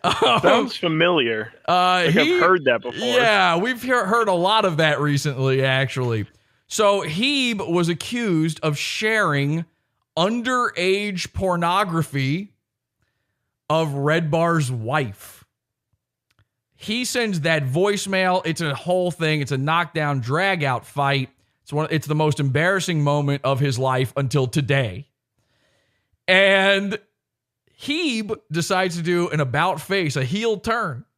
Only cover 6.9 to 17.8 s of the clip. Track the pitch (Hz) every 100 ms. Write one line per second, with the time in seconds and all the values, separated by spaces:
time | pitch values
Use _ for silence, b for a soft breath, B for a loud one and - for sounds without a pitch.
6.9 | 202 165 156 254 285 254 220 180 170 170
7.9 | 175 - 240 233 165 160 151 156 143 -
8.9 | - 214 220 190 143 143 160 165 _ _
9.9 | _ _ - 185 233 233 254 240 - 180
10.9 | 196 208 185 - - 190 175 170 180 202
11.9 | 165 156 139 135 160 202 _ _ _ _
12.9 | _ _ _ _ _ _ _ _ 160 160
13.9 | 139 139 160 160 160 170 165 135 123 110
14.9 | 151 127 98 - - _ _ _ _ _
15.9 | _ _ _ _ _ _ _ _ _ -
16.9 | 220 247 254 226 185 156 160 135 139